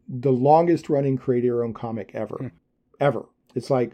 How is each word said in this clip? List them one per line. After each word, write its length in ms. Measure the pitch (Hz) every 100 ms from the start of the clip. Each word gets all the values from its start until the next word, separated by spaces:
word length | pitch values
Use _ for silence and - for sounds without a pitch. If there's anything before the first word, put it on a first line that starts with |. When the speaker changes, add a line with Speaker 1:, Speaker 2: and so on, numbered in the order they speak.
| -
Speaker 1:
the 240 | 131 135
longest 560 | 127 131 156 175 165 -
running 300 | 147 139 131
Create 260 | 131 123
Your 180 | 123 120
Own 120 | 117
comic 380 | 110 117 113 98
ever. 240 | 113 107 -
Speaker 2:
Hmm. 100 | 127 - _ _ _ _
Speaker 1:
Ever. 240 | 143 113 - _ _
It's, 160 | 131 120
like, 240 | 135 120